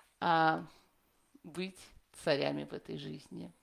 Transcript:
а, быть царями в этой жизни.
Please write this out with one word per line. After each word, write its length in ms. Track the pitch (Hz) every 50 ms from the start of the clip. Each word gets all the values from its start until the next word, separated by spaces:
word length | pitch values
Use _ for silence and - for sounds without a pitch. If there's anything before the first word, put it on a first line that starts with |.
| - _ _ _
а, 460 | - 175 165 165 160 160 160 170 170 - - - _ _ _ _ _ _ _ _ _ _ _ _ -
быть 360 | 170 147 165 185 190 185 - - - - - _ _ _ - -
царями 400 | - 147 139 143 143 143 147 147
в 100 | 143 -
этой 240 | - - - 160 147
жизни. 540 | 143 151 151 151 - - - 175 175 175 170 _